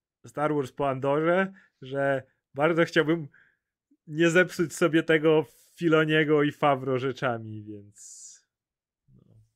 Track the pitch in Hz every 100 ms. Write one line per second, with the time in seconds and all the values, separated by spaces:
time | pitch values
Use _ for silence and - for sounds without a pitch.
0 | _ _ 123 143 151 147 127 - 139 131
1 | 139 147 160 180 190 - _ _ 131 139
2 | 139 135 131 _ _ 139 156 170 165 170
3 | 147 170 139 _ _ _ _ _ _ _
4 | - 151 170 170 170 - 160 - 170 160
5 | 156 160 160 156 147 _ _ - 170 156
6 | 156 156 151 151 147 - 147 135 131 127
7 | 135 120 131 117 110 107 107 104 101 -
8 | - - - - _ _ _ _ _ _
9 | _ 131 _ 110 107